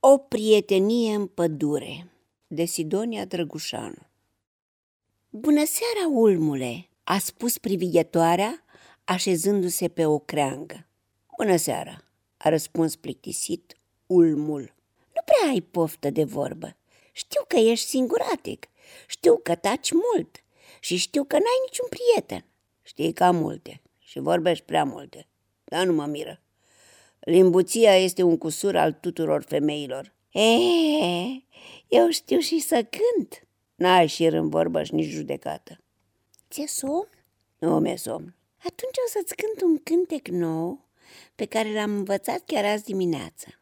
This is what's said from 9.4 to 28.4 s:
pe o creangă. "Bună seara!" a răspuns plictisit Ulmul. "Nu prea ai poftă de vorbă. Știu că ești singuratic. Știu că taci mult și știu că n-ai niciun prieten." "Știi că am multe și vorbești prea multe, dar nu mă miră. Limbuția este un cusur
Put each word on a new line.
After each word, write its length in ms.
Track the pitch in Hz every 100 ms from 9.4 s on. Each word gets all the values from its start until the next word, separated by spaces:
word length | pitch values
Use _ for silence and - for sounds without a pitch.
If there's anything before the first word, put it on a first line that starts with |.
| 190 208 180 - 175
pe 180 | 170 156
o 140 | 151
creangă. 680 | - 151 139 135 160 - - _ _ _ _ -
"Bună 180 | 220 175
seara!" 480 | 156 120 - - _ _ _ _
a 120 | 156
răspuns 460 | 160 - - 160 -
plictisit 840 | 143 131 - - - 175 _ - _ _ _
Ulmul. 680 | 180 165 147 151 147 117 _ _ _ _ -
"Nu 60 | -
prea 240 | 622 349
ai 120 | 240
poftă 480 | - 175 160 - 143
de 140 | 156
vorbă. 520 | 147 - 139 - 160 - _ _ _
Știu 300 | - - 587 539
că 80 | 302
ești 320 | 226 233 -
singuratic. 840 | 262 254 466 - 359 - - - _ - - -
Știu 320 | - - 156
că 120 | - 170
taci 360 | 202 262 -
mult 520 | 330 466 415 - - _ _ _ -
și 160 | - 180
știu 280 | - 285
că 120 | 277 -
n-ai 260 | 440 508 523
niciun 220 | - 494
prieten." 560 | - 480 440 - - - _ _ _
"Știi 320 | - - 160
că 100 | 165
am 120 | 180 175
multe 460 | 156 156 - - _ _
și 200 | _ -
vorbești 460 | 139 175 170 156 -
prea 180 | 160
multe, 440 | 147 - 143 - - _ _ _
dar 220 | - 160 185
nu 80 |
mă 120 | 160 143
miră. 360 | 147 - - _ _ _ _ _ _ _ _
Limbuția 720 | - 175 185 180 180 226 226 190
este 280 | 185 -
un 140 | 180
cusur 380 | 165